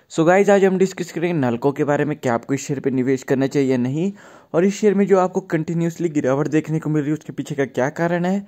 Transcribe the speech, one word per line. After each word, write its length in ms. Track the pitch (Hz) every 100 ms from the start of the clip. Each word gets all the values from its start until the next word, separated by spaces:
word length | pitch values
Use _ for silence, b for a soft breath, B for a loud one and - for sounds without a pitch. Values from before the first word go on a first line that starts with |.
| b
So 140 | - 165
गाइस, 220 | 185 202
आज 160 | 202 190
हम 120 | 185
डिस्कस 340 | 190 - -
करेंगे 220 | - 170 170
नालको 360 | 127 117 143
के 120 | 139
बारे 220 | 143 143 151
में, 100 | 151
क्या 160 | 131
आपको 200 | 117 -
इस 120 | 135 -
शेयर 120 | 135
पे 120 | 139
निवेश 320 | 131 127 131
करना 240 | - 135 139
चाहिए 220 | 147 135
या 60 | 131
नहीं, 340 | 123 147 190 202 B B B
और 120 | 156 196
इस 140 | 196
शेयर 140 | 214
में 120 | 196 196
जो 120 | 190
आपको 220 | 180 185
कंटिन्यूअसली 680 | 190 165 156 170 170 165 170
गिरावट 360 | 147 127 135 151
देखने 300 | 151 156 156
को 100 | 156
मिल 120 | 151
रही 100 | 143
है, 60 | 156
उसके 160 | -
पीछे 220 | 139 - 139
का 100 | 135
क्या 220 | - 131
कारण 340 | 156 170 175 175
है, 200 | 202